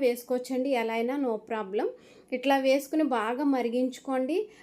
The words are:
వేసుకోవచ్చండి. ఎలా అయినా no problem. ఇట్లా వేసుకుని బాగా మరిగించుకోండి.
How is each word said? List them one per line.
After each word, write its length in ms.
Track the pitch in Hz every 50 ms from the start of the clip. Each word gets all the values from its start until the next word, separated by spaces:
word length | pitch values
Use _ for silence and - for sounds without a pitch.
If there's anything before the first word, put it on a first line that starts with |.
| 277
వేసుకోవచ్చండి. 640 | 240 240 240 - - 254 247 247 - 262 254 262 285 262 233
ఎలా 120 | 226 226 226 233
అయినా 180 | 233 240 277 294 269
no 100 | 240 220 214 - -
problem. 380 | 233 220 202 190 196 220 339 494 - - - - - - - _
ఇట్లా 240 | 262 247 254 277 269 269 262
వేసుకుని 380 | 269 262 277 285 - 320 311 311 254 247 226
బాగా 260 | 214 220 247 254 294 285 269
మరిగించుకోండి. 840 | 247 233 233 233 247 254 254 254 - - 277 262 254 262 262 320 403 427 - - -